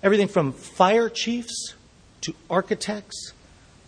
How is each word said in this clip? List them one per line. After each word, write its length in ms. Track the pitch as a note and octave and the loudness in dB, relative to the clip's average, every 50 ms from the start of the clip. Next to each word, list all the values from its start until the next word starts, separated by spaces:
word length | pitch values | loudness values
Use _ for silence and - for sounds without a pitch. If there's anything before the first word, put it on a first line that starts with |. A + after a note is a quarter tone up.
everything 260 | - G3 G3+ G#3+ G3+ F#3+ | 4 4 4 6 4 2
from 260 | - F3+ D#3+ C3+ C3 | 2 0 0 0 -4
fire 540 | - - - - - F#3 F#3 G#3 A3+ A#3 A3 | -8 -14 -20 2 2 4 4 6 4 2 0
chiefs 680 | A3+ - - A3+ A#3 A#3+ A#3 - - - - - - - _ - _ _ _ - _ _ | -4 -6 -6 -4 -4 -6 -6 -8 -10 -10 -10 -12 -14 -18 _ -20 _ _ _ -20 _ _
to 120 | - - - - _ - | -12 -12 -12 -12 _ -2
architects 840 | F3 F3+ F#3+ - A3 - - - G#3 G#3+ G3+ - - - - - - _ _ - - - - _ - - _ | 0 0 0 0 -4 -6 -4 -8 -8 -8 -10 -14 -14 -14 -14 -16 -18 _ _ -20 -20 -20 -20 _ -20 -20 _